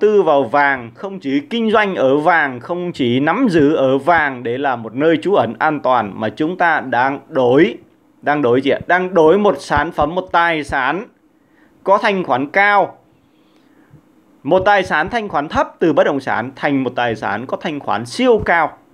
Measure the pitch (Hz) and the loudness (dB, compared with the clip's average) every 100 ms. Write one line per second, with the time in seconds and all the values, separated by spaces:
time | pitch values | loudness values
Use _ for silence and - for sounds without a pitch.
0 | 214 202 160 143 123 143 143 131 117 - | 2 4 4 2 2 2 2 0 -6 -12
1 | 196 190 139 139 143 233 220 208 208 160 | -12 -10 -4 -4 -2 -2 0 2 0 0
2 | 131 147 160 165 143 123 - 175 175 165 | 2 2 2 2 0 -6 -10 -8 -6 -4
3 | 120 127 151 202 262 165 143 160 131 135 | -2 0 0 0 2 4 4 2 0 0
4 | 135 165 147 127 123 127 143 120 113 120 | 2 0 0 -4 -6 -4 -4 -4 -6 -2
5 | 156 - 170 190 117 113 156 147 127 123 | 0 0 2 0 0 -2 -2 -2 0 0
6 | 104 95 110 - 156 180 170 147 127 123 | -2 -6 -6 -4 -4 0 0 0 -2 -2
7 | 135 139 - 131 120 139 202 - _ _ | 0 -4 -6 -2 2 4 2 0 _ _
8 | _ _ - 147 120 127 135 - - 175 | _ _ -2 0 2 2 0 -2 0 0
9 | 185 190 156 196 208 139 - 156 170 170 | 2 4 4 6 2 0 -2 -2 -2 -2
10 | 151 180 185 175 170 160 143 143 131 170 | -2 -4 -2 0 2 0 -4 -2 -2 -4
11 | 247 _ _ _ _ _ _ _ - 202 | -8 _ _ _ _ _ _ _ 0 2
12 | 220 190 156 127 139 196 202 202 143 - | 2 -2 0 -2 0 0 2 2 0 -4
13 | _ _ _ _ _ _ _ _ _ - | _ _ _ _ _ _ _ _ _ -20
14 | _ _ _ _ 135 185 190 202 185 160 | _ _ _ _ 0 2 4 2 2 -2
15 | 170 240 208 151 143 247 - - 170 147 | -2 -4 -4 -4 -2 -4 -4 0 2 2
16 | 196 143 131 104 123 135 156 139 123 123 | 2 0 -2 -4 -4 -4 -2 0 -2 -2
17 | 120 110 110 104 131 190 185 143 - 104 | -2 -2 -4 -6 -6 -8 -8 -6 -4 -4
18 | 120 - 254 214 - 170 151 - _ | -4 0 2 2 2 0 0 -6 _